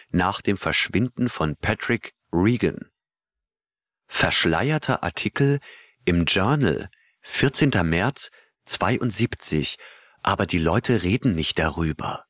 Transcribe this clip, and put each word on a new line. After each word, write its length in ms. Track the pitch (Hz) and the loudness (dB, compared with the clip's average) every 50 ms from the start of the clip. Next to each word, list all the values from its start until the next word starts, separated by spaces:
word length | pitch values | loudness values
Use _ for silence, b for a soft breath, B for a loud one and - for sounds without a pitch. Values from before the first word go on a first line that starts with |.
| B B | B B
nach 300 | - 87 90 95 101 - | -2 0 0 0 -2 -2
dem 160 | - - 101 | -2 -2 -2
Verschwinden 720 | - - 80 - - - - - 98 120 127 - - 123 120 | 0 -2 -2 0 0 -2 0 0 -2 -2 -2 -2 -4 -4 -2
von 260 | - - 80 78 71 | -2 -2 -2 -2 -2
Patrick 600 | - - - 110 - - - 117 - - - - _ _ _ | -2 -2 -4 -2 -2 -2 -2 -2 -2 -4 -8 -18 _ _ _
Regan. 580 | - 85 92 113 123 113 98 78 - - - - _ _ _ _ _ _ _ _ _ _ _ _ _ _ _ _ _ _ _ _ _ _ _ - | 0 2 4 4 2 2 0 -2 -2 -4 -10 -18 _ _ _ _ _ _ _ _ _ _ _ _ _ _ _ _ _ _ _ _ _ _ _ -6
Verschleierter 920 | - - - 90 - - - 87 80 82 110 143 156 156 - - 127 - - | -2 -2 0 0 0 0 2 2 2 2 0 0 0 0 0 0 -2 0 -2
Artikel 560 | 87 - - - 107 - - 139 139 143 143 B B B B B B B B _ | -4 -4 -4 -4 -2 0 2 2 2 2 0 B B B B B B B B _
im 200 | - 87 87 82 | 2 2 2 2
Journal, 680 | - - 98 95 117 147 147 131 87 67 - - - b b b b b b | 2 2 2 2 2 2 2 2 2 0 -2 -6 -10 b b b b b b
vierzehnter 600 | - - - - - 143 - - 156 139 - 101 85 | -12 -6 -2 0 0 2 2 2 2 2 2 2 2
März 460 | 80 82 85 101 131 - - - b b b b b b b _ | 2 2 2 0 0 -2 -4 -8 b b b b b b b _
zweiundsiebzig, 1120 | - - - 90 95 123 - - 120 101 110 117 - - - - - 80 76 65 - - B B B B B B B B B | -8 -4 -2 0 0 0 0 -2 -2 0 0 -2 -2 -2 -4 -4 -2 0 0 0 -2 -4 B B B B B B B B B
aber 240 | - - 98 98 101 | -2 -2 0 0 0
die 120 | 90 - 85 | 0 0 0
Leute 440 | 80 80 82 120 - - 120 107 | 2 2 2 2 2 0 0 0
reden 320 | - 90 104 - - 127 90 | 2 0 0 0 0 0 0
nicht 240 | 80 78 - - - | 0 -2 -2 0 0
darüber. 680 | 78 78 - 85 82 78 78 - - - - - - | 0 0 0 -2 -2 -4 -4 -4 -6 -8 -8 -10 -12